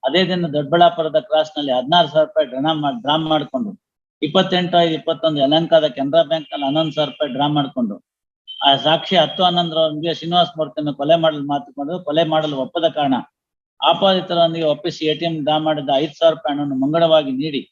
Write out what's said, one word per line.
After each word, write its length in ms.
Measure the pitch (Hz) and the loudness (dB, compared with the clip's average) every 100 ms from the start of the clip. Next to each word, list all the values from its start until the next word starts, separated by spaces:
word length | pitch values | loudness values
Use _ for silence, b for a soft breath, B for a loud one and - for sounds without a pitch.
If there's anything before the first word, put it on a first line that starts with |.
ಅದೇ 200 | 135 160 | 0 0
ದಿನ 220 | 180 180 170 | 0 -2 -2
ದೊಡ್ಡಬಳ್ಳಾಪುರದ 720 | 147 139 170 175 165 160 156 | -2 0 6 6 4 -2 -2
ಕ್ರಾಸ್ 320 | - 156 156 | 0 0 0
ನಲ್ಲಿ 200 | - 143 | -4 -2
ಹದಿನಾರು 360 | 127 127 170 156 | -2 2 2 4
ಸಾವಿರ 180 | 151 151 | 2 0
ರೂಪಾಯಿ 200 | 160 143 | 0 -2
ಡ್ರಾ 260 | 127 147 | -2 -2
ಮಾಡ್-, 280 | 156 147 123 | -2 -2 -4
ಡ್ರಾ 160 | 123 156 | -2 -2
ಮಾಡಿಕೊಂಡು 480 | 160 156 143 - 107 92 _ _ _ _ | 0 0 0 -6 -6 -10 _ _ _ _
ಇಪ್ಪತ್ತೆಂಟು 540 | 151 170 185 180 175 170 | -2 0 0 0 2 2
ಐದು 160 | 170 | 2
ಇಪ್ಪತ್ತೊಂದು 460 | 160 - 160 160 151 | 0 -4 -2 -2 0
ಯಲಹಂಕದ 460 | 135 156 165 165 156 | 2 2 4 2 2
ಕೆನರಾ 360 | 139 139 156 | -2 0 2
ಬ್ಯಾಂಕ್ 260 | 151 160 151 | 2 -2 -6
ನಲ್ಲಿ 180 | 143 139 | -6 -2
ಹನ್ನೊಂದು 260 | 151 160 | -2 -2
ಸಾವಿರ 180 | 147 147 | -2 -4
ರೂಪಾಯಿ 220 | - 147 | -2 -6
ಡ್ರಾ 140 | 127 147 | -2 0
ಮಾಡಿಕೊಂಡು 500 | 151 135 135 113 98 _ _ _ _ _ - | 0 -2 -2 -4 -6 _ _ _ _ _ -2
ಆ 160 | 139 139 | 2 2
ಸಾಕ್ಷಿ 400 | 147 160 - 185 | 2 0 2 2
ಹತ್ತು 280 | 151 - | 2 2
ಹನ್ನೊಂದರೊಂದಿಗೆ 680 | 180 175 170 160 160 151 165 | 0 0 -2 0 0 0 -6
ಶ್ರೀನಿವಾಸ 340 | 156 165 175 170 160 | -6 -2 0 0 -2
ಮೂರ್ತಿಯನ್ನು 380 | 151 147 151 | -6 -4 -6
ಕೊಲೆ 220 | 139 143 165 | -4 0 2
ಮಾಡಲು 280 | 160 151 143 | 2 -2 -4
ಮಾತುಕೊಂಡು 480 | 143 139 - 143 175 | -6 -6 -10 -8 -6
ಕೊಲೆ 200 | 175 151 | -4 0
ಮಾಡಲು 320 | 165 156 151 139 | 2 0 -2 -4
ಒಪ್ಪದ 320 | 131 175 165 | -6 -2 -2
ಕಾರಣ 280 | 156 143 131 - _ _ _ _ _ | 0 -2 -2 -4 _ _ _ _ _
ಆಪಾದಿತರೊಂದಿಗೆ 880 | 143 165 196 185 165 170 170 165 160 | 0 2 2 2 0 0 2 2 -2
ಒಪ್ಪಿಸಿ 360 | 147 175 156 156 | -2 -4 -4 -4
ಎ 80 | |
ಟಿ 100 | 156 | -2
ಎಂ 200 | 170 160 | -2 -2
ಡ್ರಾ 140 | 143 147 | 0 0
ಮಾಡಿದ 320 | 156 151 139 | 0 -2 0
ಐದು 200 | 135 160 | 0 0
ಸಾವಿರ 200 | - 165 | 2 2
ರೂಪಾಯಿ 200 | 156 151 | 2 -4
ಹಣವನ್ನು 200 | 143 143 | -4 -4
ಮುಂಗಡವಾಗಿ 560 | 131 139 160 165 160 139 | -2 0 2 4 4 2
ನೀಡಿ 320 | 131 156 143 98 | -4 -4 -4 -8